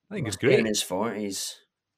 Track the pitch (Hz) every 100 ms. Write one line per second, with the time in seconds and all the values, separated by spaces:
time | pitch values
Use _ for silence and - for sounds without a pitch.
0 | _ 202 113 - 120 202 226 104 - 92
1 | 113 104 101 95 - - _ _ _